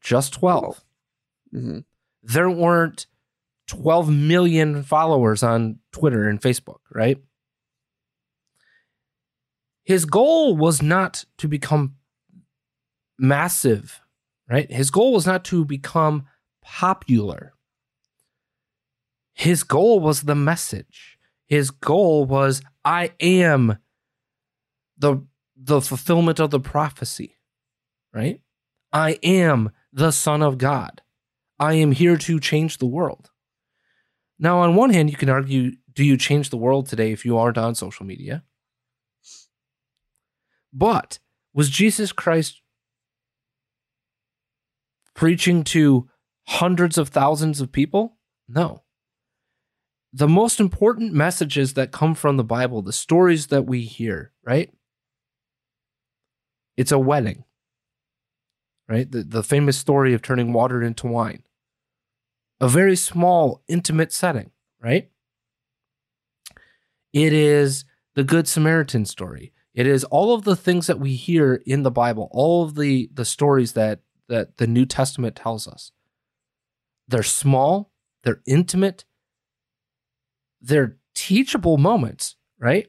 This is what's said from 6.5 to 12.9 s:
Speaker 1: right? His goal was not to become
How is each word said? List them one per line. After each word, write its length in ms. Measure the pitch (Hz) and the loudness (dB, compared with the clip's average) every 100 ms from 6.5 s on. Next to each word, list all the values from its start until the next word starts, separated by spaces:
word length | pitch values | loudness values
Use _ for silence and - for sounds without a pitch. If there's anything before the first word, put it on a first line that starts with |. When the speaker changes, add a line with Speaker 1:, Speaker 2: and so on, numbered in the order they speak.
| 120 - - _ | -4 -8 -20 _
Speaker 1:
right? 240 | - 113 139 _ _ _ _ _ _ _ _ _ _ _ _ _ _ _ _ _ _ _ _ _ _ _ _ _ _ | -2 -2 -2 _ _ _ _ _ _ _ _ _ _ _ _ _ _ _ _ _ _ _ _ _ _ _ _ _ _
His 220 | - 185 156 | 0 0 2
goal 500 | 185 277 330 302 165 | 2 4 4 2 2
was 260 | 160 151 | 2 2
not 420 | 147 180 190 - - _ | 0 0 0 -6 -18 _
to 100 | 156 | -6
become 480 | 147 - 151 135 139 _ _ _ - _ _ _ _ _ | -6 -2 -2 -2 -8 _ _ _ -20 _ _ _ _ _